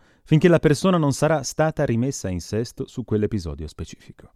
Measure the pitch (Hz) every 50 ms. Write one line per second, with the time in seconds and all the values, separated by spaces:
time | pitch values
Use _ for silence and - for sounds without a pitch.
0 | _ _ _ _ _ - 156 151 - 175 170 151 - 156 143 - - 190 180 170
1 | 151 143 131 - 147 156 160 147 127 - - - 156 160 - - 147 120 117 113
2 | 123 139 135 - - 95 90 87 - - - 107 120 - - - - - - -
3 | 113 - 107 107 104 101 - 101 82 82 73 73 78 76 - - 85 - - -
4 | - - - _ - - _